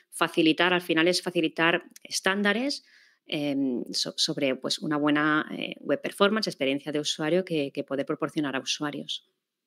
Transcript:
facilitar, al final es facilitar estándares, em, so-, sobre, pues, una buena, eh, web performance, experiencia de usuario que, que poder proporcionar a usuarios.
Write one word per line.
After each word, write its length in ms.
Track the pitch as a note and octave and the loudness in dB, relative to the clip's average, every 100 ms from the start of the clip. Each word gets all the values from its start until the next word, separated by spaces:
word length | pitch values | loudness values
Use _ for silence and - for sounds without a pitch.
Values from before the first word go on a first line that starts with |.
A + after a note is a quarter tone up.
| _ | _
facilitar, 640 | - E3 F3+ D#3+ D#3 F3 | -2 0 4 4 6 4
al 100 | F3+ | 4
final 260 | F3 D#3+ E3+ | 2 2 4
es 120 | F3+ | 2
facilitar 640 | E3+ F3 D#3 - E3 E3+ - - | 0 0 0 2 2 2 -2 -20
estándares, 800 | - - F#3+ G3+ G3+ G#3 C#4 C#4+ _ _ _ _ - | -8 -2 0 2 2 0 -2 -6 _ _ _ _ -8
em, 560 | D3+ D3 C#3 C3+ A#2+ - | -4 -2 0 0 -2 -4
so-, 240 | - - - | -4 -4 -2
sobre, 380 | - D3+ C#3 | -2 0 0
pues, 240 | C3 C#3+ - | 0 -4 -4
una 200 | D#3 D3 | -2 0
buena, 460 | D3 D3 D3+ D3+ - | 2 4 4 2 0
eh, 240 | - - - | -8 -8 -8
web 200 | - C#3+ | -2 -2
performance, 460 | - - G3+ A3 G3 | -2 2 2 2 -2
experiencia 460 | - C3+ C#3 D3+ | -2 -2 -2 -2
de 80 | D3 | -4
usuario 440 | D3 - D#3 F3+ | -2 -2 2 0
que, 280 | F#3 D#3+ C#3 | 0 -2 -2
que 100 | C#3+ | -6
poder 240 | - C#3 C3+ | -4 -4 -4
proporcionar 480 | D3+ D#3 D#3+ C#3+ | -4 -4 -2 -2
a 60 | C3 | -4
usuarios. 680 | - - D3 D3+ D#3 - _ _ _ _ | -4 -4 -4 -8 -8 -10 _ _ _ _